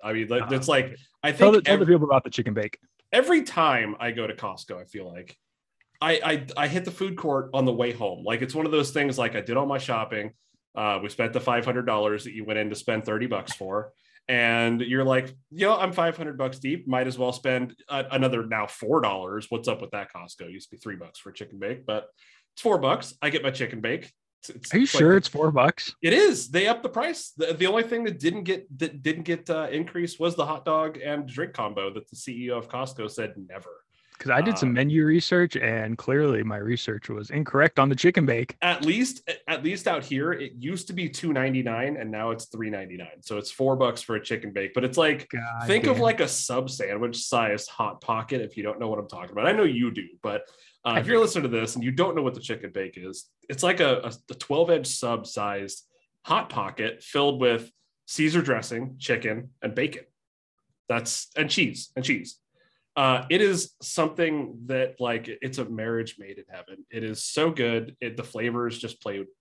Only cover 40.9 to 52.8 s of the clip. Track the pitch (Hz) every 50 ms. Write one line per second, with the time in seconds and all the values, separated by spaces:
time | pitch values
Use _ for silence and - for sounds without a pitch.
40.9 | 185 180 180 156 - - - 165 151 131 131 135 131 131 123 120 113 117 127 139
41.9 | 151 143 113 110 110 107 110 117 117 113 - - - 110 113 107 107 98 95 92
42.9 | 90 90 87 80 80 - - - 110 104 101 - - - 131 135 135 131 131 120
43.9 | 117 117 - - 113 104 - - 120 107 - 104 98 98 98 98 - 127 123 127
44.9 | 123 170 165 156 147 139 - - - 120 117 117 117 117 117 120 196 226 - 277
45.9 | 254 240 240 226 220 - - - - - - - 123 127 131 131 - - 104 95
46.9 | 101 104 120 120 117 117 - - - 120 113 107 104 104 - - - - 113 104
47.9 | 95 - - - 113 110 113 - 135 127 113 101 - 113 101 104 104 - 120 110
48.9 | 110 104 104 - - 87 90 90 101 104 113 170 208 220 208 160 131 120 123 120
49.9 | 110 104 92 85 - - - 107 104 107 - - _ _ _ - _ _ - 120
50.9 | 117 - 120 175 240 226 226 - - 180 143 127 117 113 113 110 - 127 117 127
51.9 | 127 135 180 190 165 160 139 127 123 - - - 113 - - 95 - 98